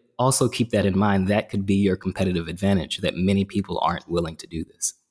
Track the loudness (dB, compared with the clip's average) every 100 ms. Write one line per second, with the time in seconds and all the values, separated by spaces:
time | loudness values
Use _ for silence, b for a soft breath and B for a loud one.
0 | _ -2 0 2 0 0 0 2 2 2
1 | 2 2 2 0 0 -4 0 2 2 0
2 | -2 -2 0 0 -4 -2 0 2 0 -4
3 | -4 0 0 2 0 -2 -4 -2 -2 -2
4 | -4 -4 -2 -6 -10 -10 -10 -6 -8 -8
5 | _